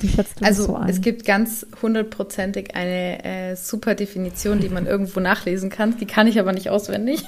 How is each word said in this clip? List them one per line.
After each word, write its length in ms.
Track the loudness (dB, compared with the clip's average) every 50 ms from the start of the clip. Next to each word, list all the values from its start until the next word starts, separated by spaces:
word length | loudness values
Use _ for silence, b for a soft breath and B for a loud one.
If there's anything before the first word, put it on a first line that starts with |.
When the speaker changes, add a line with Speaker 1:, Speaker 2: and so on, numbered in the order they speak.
Speaker 1:
wie 80 | 0 2
schätzt 320 | 4 2 2 0 -2 2
du 40 | 4
Speaker 2:
Also, 180 | 4 4 4 2
Speaker 1:
das 40 |
so 100 | 0 0
ein? 120 | 0 0 0
Speaker 2:
es 120 | 0 2
gibt 240 | 2 0 0 0 2
ganz 400 | 2 4 4 4 2 -2 -6 -10 -12 -8 -4
hundertprozentig 920 | 0 0 2 0 0 -2 -4 -6 -6 -4 -4 -4 -4 -2 -4 -4 -6 -6 -6
eine, 500 | -4 -2 -2 -2 -2 -2 -2 -4 -6 -6
äh, 300 | -6 -6 -6 -6 -6 -8
super 380 | -8 -8 -6 -6 -4 0 0 0
Definition, 640 | 0 -2 -4 -4 -6 -6 -6 -6 -4 -2 0 2 2
die 100 | 2 0
man 180 | 0 -2 0
<laughs> 20 | 0
irgendwo 320 | 0 0 0 -2 -2 0
nachlesen 500 | 2 2 2 0 0 -2 -2 -2 -4 -4
kann. 260 | -2 0 0 0 0 -2
Die 80 | -4
kann 200 | 0 4 6 6
ich 140 | 6 6 4
aber 120 | 4 2 0
nicht 160 | -2 0 0
auswendig. 520 | 0 0 0 -2 -2 -2 0 0 0 0 2